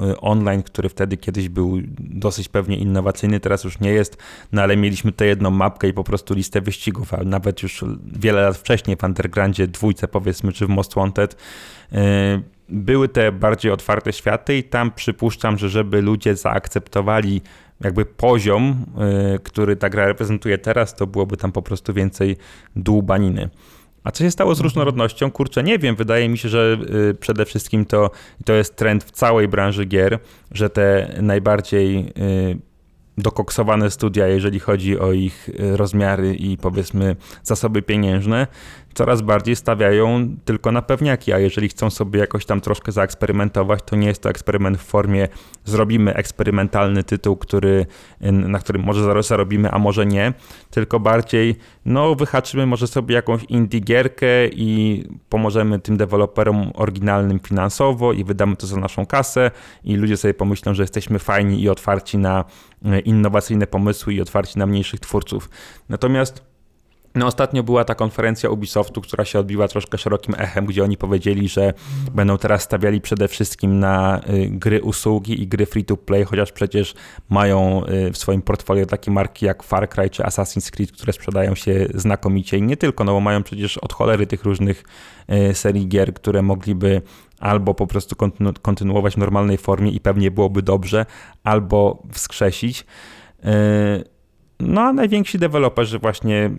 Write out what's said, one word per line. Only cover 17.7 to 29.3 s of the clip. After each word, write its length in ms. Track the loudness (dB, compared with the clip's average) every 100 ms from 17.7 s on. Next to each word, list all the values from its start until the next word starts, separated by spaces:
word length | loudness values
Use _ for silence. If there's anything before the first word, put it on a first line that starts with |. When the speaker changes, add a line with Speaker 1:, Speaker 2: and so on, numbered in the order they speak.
| -8
Speaker 1:
jakby 240 | -4 -2 -4
poziom, 800 | 0 2 2 4 2 2 0 -4 -2 0 2 0 -2
y, 40 |
który 360 | -4 -2 0 0
ta 140 | 0
gra 160 | 2 2
reprezentuje 520 | 0 -2 -2 -2 -2
teraz, 380 | 0 0 0 -2
to 120 | -4
byłoby 300 | -2 -2 -2
tam 140 | -4
po 100 | -4
prostu 320 | -6 -6 -4
więcej 440 | -2 -2 0 -2 -2 -10 -20 -14 -4
dłubaniny. 720 | 0 2 2 2 2 0 -4 -10 -20 -20 _ _
A 80 | -8
co 120 | -2
się 80 | 0
stało 240 | 2 2 2
z 20 |
Speaker 2:
Mhm. 60 |
Speaker 1:
różnorodnością? 680 | 0 0 0 0 -2 0 -2
Kurczę, 320 | -2 -2 -2
nie 160 | 0 0
wiem. 160 | 0 0
Wydaje 340 | 0 2 2
mi 80 | -2
się, 120 | 0
że, 280 | 2 2 2 0 0 0
y, 20 |
przede 320 | 0 -2 -2 -2
wszystkim 400 | -4 -2 0 2
to, 260 | 2 2 -2 -18 -6 2
to 80 |
jest 220 | 2 2 0
trend 280 | 0 0
w 80 | -2
całej 360 | 0 2